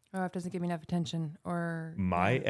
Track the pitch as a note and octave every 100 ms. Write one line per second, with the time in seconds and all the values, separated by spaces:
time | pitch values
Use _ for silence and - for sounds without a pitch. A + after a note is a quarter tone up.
0 | _ F#3+ F3+ F#3 F3 F3+ F3 E3+ - F3
1 | D#3+ E3 D#3 E3 - F3 E3+ E3 D#3+ E3+
2 | F#3 F3 G2+ B2+